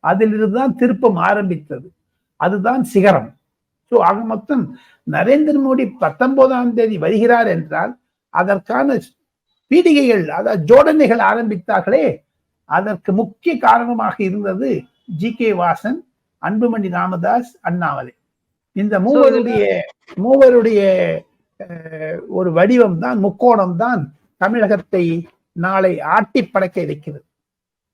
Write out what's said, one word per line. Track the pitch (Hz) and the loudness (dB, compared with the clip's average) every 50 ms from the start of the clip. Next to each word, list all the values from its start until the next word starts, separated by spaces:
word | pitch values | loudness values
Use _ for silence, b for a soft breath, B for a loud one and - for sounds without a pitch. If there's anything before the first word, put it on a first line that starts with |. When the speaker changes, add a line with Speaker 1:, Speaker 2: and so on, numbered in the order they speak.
Speaker 1:
அதிலிருந்து | - 151 185 190 226 220 208 214 220 214 196 | 0 0 2 2 2 0 2 0 0 0 0
தான் | 240 269 269 - | 0 -2 -2 0
திருப்பம் | - 240 240 247 - - 226 185 | 0 0 0 0 2 2 0 2
ஆரம்பித்தது. | 170 170 185 202 214 202 190 175 151 147 _ 147 127 139 180 _ _ _ _ _ _ _ _ _ | 2 0 0 0 0 -2 -4 -6 -6 -8 _ -16 -16 -16 -20 _ _ _ _ _ _ _ _ _
அதுதான் | _ 147 175 196 202 185 233 247 254 247 | _ -4 -2 -2 -2 -2 -2 -2 -2 -4
சிகரம். | - - 202 185 208 180 139 107 - - _ _ _ _ _ _ _ _ _ _ | -2 0 2 4 4 4 4 0 -6 -16 _ _ _ _ _ _ _ _ _ _
So, | _ 240 233 180 | _ 0 2 2
ஆக | 175 196 208 | 2 0 -2
மொத்தம் | 226 220 220 220 - _ 294 254 180 - B B B B B B B - | -4 -6 -8 -8 -6 _ -4 -4 -4 -6 B B B B B B B -6
நரேந்திர | 156 151 175 220 269 294 302 302 294 | -4 -2 2 2 2 2 2 0 0
மோடி | 277 269 269 262 254 262 196 - - | 0 0 0 0 0 -2 -4 -4 -4
பத்தொன்பதாம் | 185 156 147 _ 254 254 269 269 262 262 262 247 247 240 226 | -4 -4 -2 _ -2 -2 2 2 2 2 2 0 -2 -2 0
தேதி | 226 226 220 220 180 | 0 -2 -2 -2 -2
வருகிறார் | 156 165 214 214 226 240 240 233 233 | -2 -2 0 0 2 2 2 2 2
என்றால் | 214 175 165 156 156 156 156 175 226 247 _ _ _ _ _ _ _ | 0 -2 -4 -6 -6 -6 -6 -6 -6 -8 _ _ _ _ _ _ _
அதற்கான | - - 180 190 196 196 - _ 240 247 269 285 262 202 - - _ _ _ _ _ _ _ _ _ _ _ _ 262 | -4 -4 0 0 -2 -4 -4 _ -4 -2 0 0 -2 -4 -6 -10 _ _ _ _ _ _ _ _ _ _ _ _ 2
பீடிகைகள், | 330 349 349 302 285 277 247 226 202 170 151 | 4 4 4 4 4 4 2 2 0 0 -4
அதாவது | 143 170 214 - 214 190 156 | -6 -4 -4 -2 -2 -2 4
ஜோடனைகள் | 151 233 269 294 311 311 311 285 185 226 233 | 6 6 6 8 6 4 4 4 2 2 2
ஆரம்பித்தார்களே, | 208 190 208 226 233 214 208 175 - - 214 190 - - 226 285 311 247 - - _ _ _ _ _ _ _ _ _ | 2 0 0 0 -2 -4 -6 -6 -4 -2 -2 -2 0 0 0 0 0 0 -4 -6 _ _ _ _ _ _ _ _ _
அதற்கு | _ 147 170 196 214 208 175 _ - 185 | _ -4 -4 -2 -4 -8 -8 _ -4 -2
முக்கிய | 196 233 180 - _ _ 339 330 240 | -2 -2 -4 -8 _ _ -4 -4 0
காரணமாக | - 226 226 240 240 233 240 226 - 208 - - 208 | 2 2 2 2 0 -4 -4 -4 -4 -6 -4 -4 -6
இருந்தது | 190 180 208 202 196 185 185 254 269 220 - - _ _ _ _ | -4 -4 -6 -6 -6 -6 -4 -4 -4 -4 -6 -8 _ _ _ _
ஜி | - 190 147 180 233 233 | -14 -10 -6 -6 -6 -4
கே | - 247 220 202 | -2 -2 -2 0
வாசன், | 175 175 175 156 - - 214 262 349 - _ _ _ _ _ _ _ - | 0 0 -2 -2 -4 -4 -6 -6 -6 -10 _ _ _ _ _ _ _ -8
அன்புமணி | 160 202 220 240 240 233 226 196 190 | -6 -2 -2 -2 -2 -2 -2 -6 -6
ராமதாஸ், | 175 175 175 180 185 175 170 - 220 247 247 - _ _ | -4 -4 -4 -4 -6 -4 -4 -2 -2 -2 -4 -8 _ _
அண்ணாமலை. | _ 170 170 180 175 156 143 135 127 123 _ _ _ _ _ _ _ _ _ _ _ _ _ | _ -6 -6 -4 -4 -6 -6 -8 -10 -14 _ _ _ _ _ _ _ _ _ _ _ _ _
இந்த | 196 202 214 214 196 | -6 -4 -2 -2 0
Speaker 2:
So, | 180 | 0
Speaker 1:
மூவருடைய, | 233 285 294 - 269 - - 226 240 226 214 202 202 185 - - - - _ _ | 2 4 6 6 6 4 2 -2 0 0 0 0 0 -2 -4 -6 -10 -16 _ _
Speaker 2:
இதுல | _ - - 185 | _ -8 -6 0
Speaker 1:
மூவருடைய, | 240 269 277 269 262 247 240 220 226 220 202 196 196 190 185 175 170 - - - _ _ _ _ _ _ _ | 2 4 6 6 6 6 6 4 4 2 2 2 2 2 0 0 -2 -4 -6 -8 _ _ _ _ _ _ _
அஹ், | 196 175 170 165 160 160 160 156 156 156 165 170 - - | -18 -18 -18 -18 -18 -16 -14 -12 -10 -10 -10 -10 -12 -8
ஒரு | - 185 185 180 160 | -4 -2 -2 0 2
வடிவம் | 170 180 202 254 247 233 202 175 165 | 4 4 4 6 4 4 4 2 -2
தான், | 196 247 247 214 190 | -4 -4 -2 0 -2
முக்கோணம் | 202 - - 247 247 233 214 196 180 175 | -2 -2 2 2 4 4 4 2 -2 -2
தான் | 170 226 240 247 202 143 - _ _ _ _ _ | -2 -2 -2 -2 -2 -4 -6 _ _ _ _ _
தமிழகத்தை | _ 185 196 220 240 214 190 208 196 - _ - 185 175 170 165 170 170 - _ _ _ _ _ | _ -2 -2 0 0 0 0 0 -2 -2 _ -2 -2 0 0 -2 -4 -8 -10 _ _ _ _ _
நாளை | 170 170 185 190 190 190 185 175 151 | -6 -4 -2 0 0 0 0 0 -2
ஆட்டி | 143 151 170 214 214 - _ 277 208 | -4 0 0 0 0 0 _ -4 -4
படைக்க | - _ 196 190 180 _ - | -2 _ -2 -2 -2 _ -6
இருக்கிறது. | 170 147 151 147 147 - 147 139 _ _ _ _ _ _ _ _ _ _ _ _ _ _ | -6 -6 -8 -10 -12 -16 -16 -16 _ _ _ _ _ _ _ _ _ _ _ _ _ _